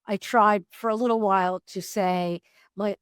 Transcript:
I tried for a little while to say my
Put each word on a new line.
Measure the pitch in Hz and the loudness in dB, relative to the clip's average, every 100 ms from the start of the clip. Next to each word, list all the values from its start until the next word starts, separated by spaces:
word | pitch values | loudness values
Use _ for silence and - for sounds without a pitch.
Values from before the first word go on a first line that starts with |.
| - | -8
I | 196 | -8
tried | - 247 208 208 - | 0 4 4 4 -2
for | - 226 | -8 -4
a | 220 | -2
little | 247 226 | 0 0
while | 214 190 180 185 - | 2 2 2 -2 -8
to | - | -12
say | 175 - 185 180 175 175 - _ _ - | -8 -4 -2 0 -2 -6 -10 _ _ -6
my | 208 196 | -6 -6